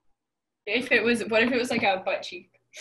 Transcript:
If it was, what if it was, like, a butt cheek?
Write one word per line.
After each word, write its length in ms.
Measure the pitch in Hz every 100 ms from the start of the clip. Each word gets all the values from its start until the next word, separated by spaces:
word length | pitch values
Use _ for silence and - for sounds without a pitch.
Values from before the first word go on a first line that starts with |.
| _ _ _ _ _ _ -
If 260 | 233 254
it 120 | 240
was, 180 | 226 233 196
what 180 | 220
if 80 | 254
it 80 | 254
was, 100 | 254
like, 140 | 233
a 180 | 214 185
butt 200 | 190 -
cheek? 260 | - 175 - _ _ -